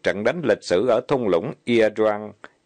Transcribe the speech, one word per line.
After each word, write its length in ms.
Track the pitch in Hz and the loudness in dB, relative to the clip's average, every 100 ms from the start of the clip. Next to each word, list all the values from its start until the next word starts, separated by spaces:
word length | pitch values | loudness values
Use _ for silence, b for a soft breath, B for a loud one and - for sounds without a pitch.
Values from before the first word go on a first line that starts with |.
trận 220 | 92 92 | -4 -2
đánh 160 | 113 165 | -2 -2
lịch 200 | 131 98 | -2 -2
sử 240 | - 87 123 | 0 0 2
ở 120 | 113 - | 0 0
thung 200 | 135 110 | -2 2
lũng 240 | 85 123 - | 0 -2 -10
Ia 240 | - 117 107 104 | -2 2 2 2
Drang, 360 | 107 104 104 - B B | 0 0 -8 -18 B B